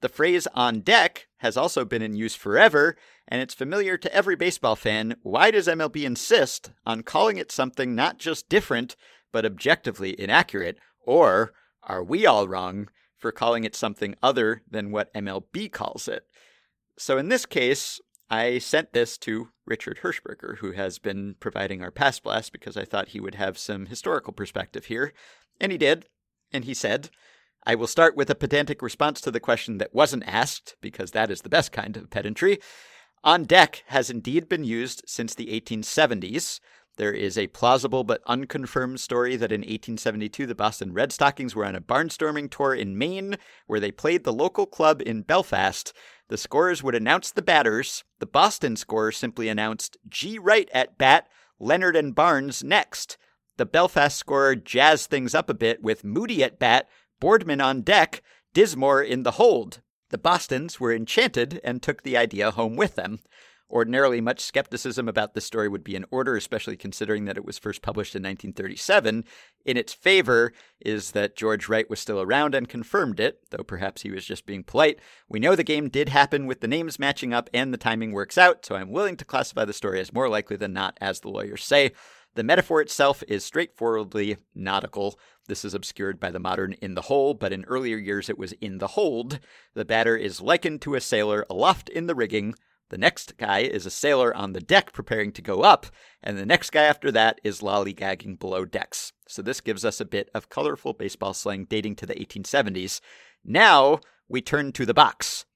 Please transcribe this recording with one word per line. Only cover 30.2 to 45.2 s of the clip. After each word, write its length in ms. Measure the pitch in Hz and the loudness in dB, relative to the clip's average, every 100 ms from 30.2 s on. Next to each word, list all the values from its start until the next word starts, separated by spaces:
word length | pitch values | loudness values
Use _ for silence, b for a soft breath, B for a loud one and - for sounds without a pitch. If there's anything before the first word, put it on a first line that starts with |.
| 104 | -4
asked, 480 | 98 127 - - - | 0 0 -2 -14 -16
because 300 | 101 - 95 | -16 -10 -6
that 180 | 110 110 | -2 -2
is 100 | 95 | -2
the 80 | - | 0
best 220 | 87 - | 0 0
kind 240 | - 104 104 | -6 -10 -10
of 140 | - | -8
pedantry. 500 | - 101 110 185 196 B B B B B B | -6 -6 0 2 0 B B B B B B
On 200 | 156 170 | 4 4
deck 400 | 147 175 160 - - | 6 6 6 4 -2
has 220 | 135 120 | 0 0
indeed 400 | 120 123 147 165 | -4 -2 -2 0
been 140 | 175 | -4
used 400 | 139 113 127 - - | -2 -4 -4 -10 -14
since 300 | - 117 - | -8 -8 -8
the 160 | 113 | -8
eighteen 320 | 107 - 113 | -8 -6 -8
seventies. 760 | 107 - 151 113 90 123 - - b b b _ | -4 2 2 2 -4 -6 -6 -10 b b b _
There 160 | 104 | -4
is 240 | 104 101 104 | -2 -4 -2
a 100 | 98 | -4
plausible 560 | - 120 131 - 131 | 0 2 4 2 -2
but 200 | 117 113 - | 0 -2 -2
unconfirmed 760 | 123 135 151 127 - 127 131 | -4 -4 -10 -6 -4 -4 -8
story 360 | - 123 123 127 | -4 0 0 0
that 160 | 113 | -2
in 120 | 104 | -4
eighteen 340 | 98 110 - 113 | -4 -10 -8 -6
seventy-two 500 | - 107 107 - 139 | -4 -4 -6 -8 -8
the 80 | 113 | -2
Boston 360 | 107 107 98 | -2 -2 -8
Red 200 | 90 131 | -2 -2
Stockings 420 | - 143 - 127 | 2 0 0 -8
were 120 | 110 101 | -4 -4
on 100 | 92 | -4
a 60 | |
barnstorming 680 | 87 127 160 - 156 151 143 | -2 0 0 -2 -4 -2 -8
tour 240 | - 139 | -2 -2
in 240 | 131 101 98 | 0 -4 -4
Maine, 400 | 147 185 196 202 b b b | -4 -4 -8 -10 b b b
where 120 | 107 | 0
they 120 | 101 | 0
played 320 | 101 151 175 | 0 0 2
the 100 | - | 0
local 320 | 117 170 - 196 | 0 0 2 -2
club 360 | - 156 151 - | 4 6 6 2
in 160 | 110 | -6